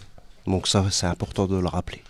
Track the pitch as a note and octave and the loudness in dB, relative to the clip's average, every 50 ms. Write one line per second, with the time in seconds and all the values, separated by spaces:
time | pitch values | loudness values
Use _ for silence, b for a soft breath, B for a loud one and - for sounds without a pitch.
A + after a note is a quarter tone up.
0 | - - - - - - - - - F#2 F#2+ F#2 - - - G2+ F#2+ G2 - - | -18 -18 -18 -20 -20 -20 -20 -8 -2 0 0 0 2 2 2 4 4 2 2 0
1 | - F2 F2 - G#2 - - - G2 F#2 F#2+ F#2 F2+ E2+ - F2+ - - - - | 0 0 -2 -2 -4 -2 0 0 2 2 2 2 0 0 0 -2 -4 -6 -8 -12
2 | - - | -14 -12